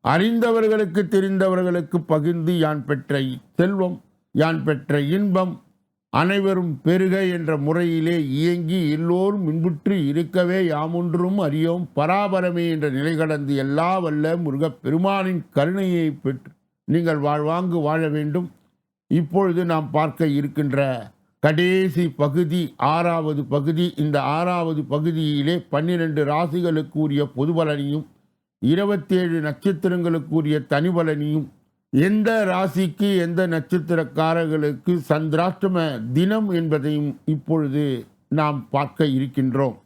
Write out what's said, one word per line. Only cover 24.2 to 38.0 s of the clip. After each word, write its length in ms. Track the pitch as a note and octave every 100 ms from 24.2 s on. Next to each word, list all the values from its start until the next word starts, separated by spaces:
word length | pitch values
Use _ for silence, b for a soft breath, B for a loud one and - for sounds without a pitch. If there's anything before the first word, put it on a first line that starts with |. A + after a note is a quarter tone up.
ஆறாவது 640 | C3+ D#3 F3 F3+ E3 D#3
பகுதியிலே 840 | G#2+ D3 D#3 D#3+ D3+ D3 C#3+ F3 -
பன்னிரண்டு 560 | C#3+ E3 F3 E3 D3+ D3
ராசிகளுக்கு 680 | D3+ E3+ E3+ E3+ D#3 D#3
உரிய 320 | D#3+ D3+ C#3+ C#3+
பொது 280 | B2 D3
பலனையும், 520 | E3 D#3 C#3+ C#3+ D3 - _ _ _ _ _
இருபத்தேழு 840 | B2 E3+ G3+ G3+ C#3+ F#3 F3+ E3
நட்சத்திரங்களுக்கு 880 | D3+ C#3+ G3 E3+ F#3+ F3+ E3+ E3 D3
உரிய 360 | D#3+ D3+ D3+ B2+
தனி 220 | C#3+ E3+
பலனையும், 600 | F3 D#3+ D3+ D3 D3+ C3+ _ _ _ _
எந்த 560 | C3 F3+ G#3+ G#3+ A3+ G3
ராசிக்கு, 720 | F3+ F#3+ E3 F#3 - G3+ F#3+
எந்த 300 | E3+ E3+ F#3
நட்சத்திரக்காரர்களுக்கு 1500 | E3 - F3+ D#3 E3+ C#3+ C#3 D#3+ E3+ E3 D#3 D3 C#3 - F3+ C3+
சந்திராஷ்டம 1000 | D#3+ D#3+ D#3 F3+ F#3 G3 F3+ D#3+ B2 A2+
தினம் 380 | C3 F#3 A3 G#3
என்பதையும் 720 | E3+ E3 D3+ C#3+ D3+ D3 - -
இப்பொழுது 800 | D#3 - D#3+ D3 C#3+ D3 B2